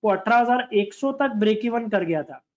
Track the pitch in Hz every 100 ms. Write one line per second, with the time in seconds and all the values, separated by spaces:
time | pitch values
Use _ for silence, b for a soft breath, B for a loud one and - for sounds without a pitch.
0 | 214 190 220 233 240 247 240 208 202 -
1 | 277 269 277 220 214 220 233 233 233 208
2 | 175 160 147 - _